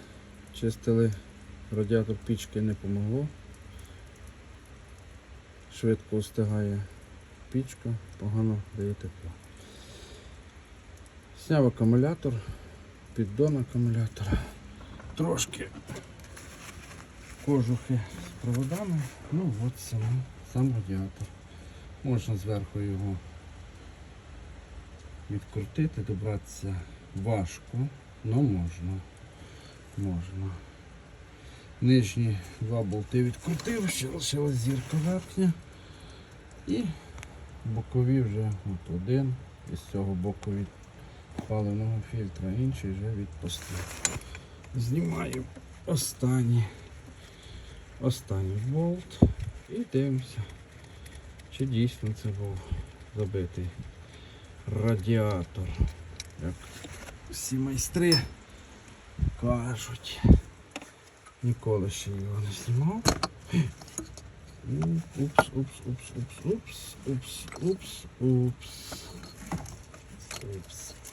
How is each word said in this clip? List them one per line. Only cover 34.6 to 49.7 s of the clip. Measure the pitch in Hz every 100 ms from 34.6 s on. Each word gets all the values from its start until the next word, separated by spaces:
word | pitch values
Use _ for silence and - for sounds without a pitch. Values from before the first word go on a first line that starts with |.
| 117 135 - 156 156
верхня. | 185 - - 185 165 - - - - - - - - - - -
І | 226 202 - - - - - - - 117
бокові | 110 - 127 123 135
вже | 117 104 110 95 104
от | 90 - 87
один | 98 131 135 127 - - -
із | - -
цього | 98 98
боку | 92 98 98 -
від | 98 98 - - - - - - - -
паливного | 107 104 104 113 113 -
фільтра, | 117 98 85 92
інший | 104 131 131 101
вже | 95 104 107
відпустив. | 98 - 90 - - 90 87 - - - - - - - - 123
Знімаю | 117 147 170 135 131 127 127 - - - -
останній, | 160 - - 127 127 117 120 101 - - - - - - - - - - - - -
останній | 131 - - 95 95 101 120
болт | 151 170 180 - - - - - -
і | -